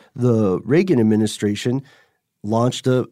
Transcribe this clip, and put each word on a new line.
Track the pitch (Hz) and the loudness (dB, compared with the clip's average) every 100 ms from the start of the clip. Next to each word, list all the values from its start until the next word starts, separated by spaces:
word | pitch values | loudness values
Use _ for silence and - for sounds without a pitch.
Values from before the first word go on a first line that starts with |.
| _ - | _ -2
the | 123 113 101 90 | 0 2 0 -2
Reagan | 110 156 190 127 | 0 0 2 2
administration | 110 107 107 - 104 101 123 135 131 _ _ _ _ _ | 2 2 0 -2 -4 -2 -4 -4 -8 _ _ _ _ _
launched | 101 113 123 - 131 | -4 0 0 0 -2
a | 127 - | 0 -2